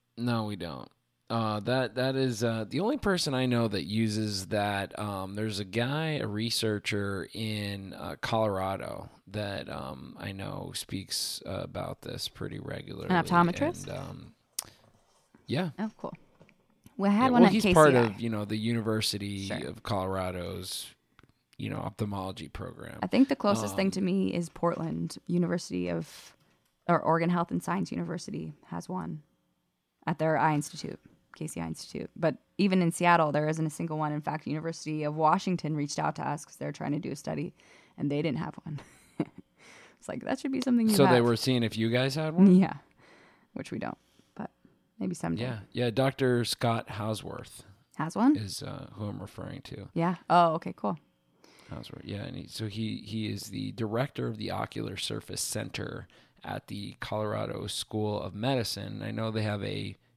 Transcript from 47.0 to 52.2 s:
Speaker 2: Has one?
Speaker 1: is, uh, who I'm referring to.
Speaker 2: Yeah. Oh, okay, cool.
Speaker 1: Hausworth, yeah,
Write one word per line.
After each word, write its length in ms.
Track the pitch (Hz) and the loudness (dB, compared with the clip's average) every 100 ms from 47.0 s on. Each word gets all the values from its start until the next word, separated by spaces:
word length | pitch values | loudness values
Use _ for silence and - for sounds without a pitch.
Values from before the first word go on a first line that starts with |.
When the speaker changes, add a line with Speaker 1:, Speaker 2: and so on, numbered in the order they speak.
| 107 107 - - - - - - _ - | -4 -4 -6 -10 -12 -16 -20 -20 _ -6
Speaker 2:
Has 180 | 156 | -4
one? 220 | - 247 302 | 4 6 4
Speaker 1:
is, 260 | 101 - | 0 -8
uh, 260 | - 95 - 104 | -8 -10 -12 -8
who 100 | 104 | -8
I'm 120 | 101 | -8
referring 440 | 98 - 92 98 | -10 -10 -10 -10
to. 260 | - - 98 | -12 -12 -6
Speaker 2:
Yeah. 220 | 170 170 175 - | 0 0 0 4
Oh, 240 | 175 170 160 | 6 6 2
okay, 180 | 190 - | -6 -6
cool. 220 | 208 165 _ _ _ _ - - - | -4 -4 _ _ _ _ -20 -20 -14
Speaker 1:
Hausworth, 320 | - - - | -14 -12 -14
yeah, 200 | - 101 | -10 -8